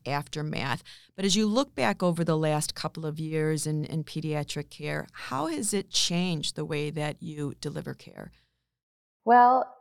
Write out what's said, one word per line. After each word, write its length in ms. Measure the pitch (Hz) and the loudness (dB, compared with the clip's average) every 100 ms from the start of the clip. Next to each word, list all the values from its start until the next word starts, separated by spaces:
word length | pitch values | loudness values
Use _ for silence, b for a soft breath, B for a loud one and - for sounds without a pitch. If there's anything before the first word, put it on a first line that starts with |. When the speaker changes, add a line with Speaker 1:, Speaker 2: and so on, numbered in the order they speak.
| - | -4
Speaker 1:
aftermath, 800 | 143 143 151 151 - 135 123 b b b - | -4 -4 -6 -4 -4 -4 -4 b b b -4
but 80 | |
as 100 | 196 | 2
you 120 | 185 214 | 4 4
look 280 | 220 285 | 4 0
back 280 | - 240 196 | 2 0 2
over 200 | 180 165 | 2 2
the 120 | 170 160 | 2 2
last 380 | 156 151 - | 2 0 -2
couple 300 | - 160 - | -4 -8 -6
of 140 | 160 151 | -6 -6
years 480 | 156 156 156 156 156 | -4 0 0 0 0
in, 180 | 151 151 | -2 -2
in 180 | 160 | -4
pediatric 680 | 151 - 156 151 143 - 143 | -6 -6 -4 -4 -4 -6 -8
care, 380 | - 151 147 - | -10 -6 -6 -8
how 340 | - - 269 320 | -12 -8 -4 -4
has 280 | 311 202 | -2 -2
it 160 | 202 196 | -2 -2
changed 640 | - - 170 185 160 151 - | 0 2 2 0 -2 -4 -6
the 80 | |
way 260 | 156 151 151 | -4 -4 -4
that 320 | 156 151 - | -4 -6 -6
you 320 | 165 151 143 - | -10 -6 -6 -6
deliver 340 | 151 151 147 | -8 -8 -8
care? 360 | 135 - 50 50 - _ _ _ _ _ _ _ _ | -12 -16 -18 -18 -20 _ _ _ _ _ _ _ _
Speaker 2:
Well, 440 | 220 240 240 254 - - | 6 8 10 6 2 -4